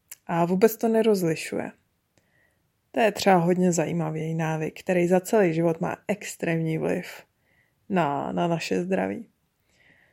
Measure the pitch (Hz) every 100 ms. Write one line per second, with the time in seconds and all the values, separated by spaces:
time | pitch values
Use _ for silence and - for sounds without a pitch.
0 | - - - 170 170 185 220 226 226 226
1 | 220 196 170 160 - 87 - - _ _
2 | _ _ _ _ _ _ _ _ _ 254
3 | 220 208 196 180 170 180 180 165 156 170
4 | 156 160 160 160 160 156 156 - - 180
5 | 175 185 185 226 180 160 170 160 165 -
6 | - 190 - - 170 165 160 160 175 180
7 | - - - _ _ _ _ _ - 185
8 | 147 143 147 180 175 165 - - 180 185
9 | 95 101 - _ _ _ _ _ _ _
10 | _